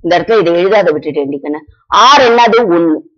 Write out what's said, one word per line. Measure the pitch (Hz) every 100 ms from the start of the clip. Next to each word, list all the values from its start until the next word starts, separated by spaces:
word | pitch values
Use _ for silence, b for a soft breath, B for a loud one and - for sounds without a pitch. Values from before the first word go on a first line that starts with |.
இந்த | 165 170
இடத்துல | 170 220
இதை | 170
எழுதாத | 170 190 214 170
விட்டுட்டேன் | 151 156 143 139 139
கண்ணு. | 143 151 - _ _
ஆர் | 196 240 285
என்னது? | 247 233 233 226 226
ஒண்ணு. | 170 170 156 -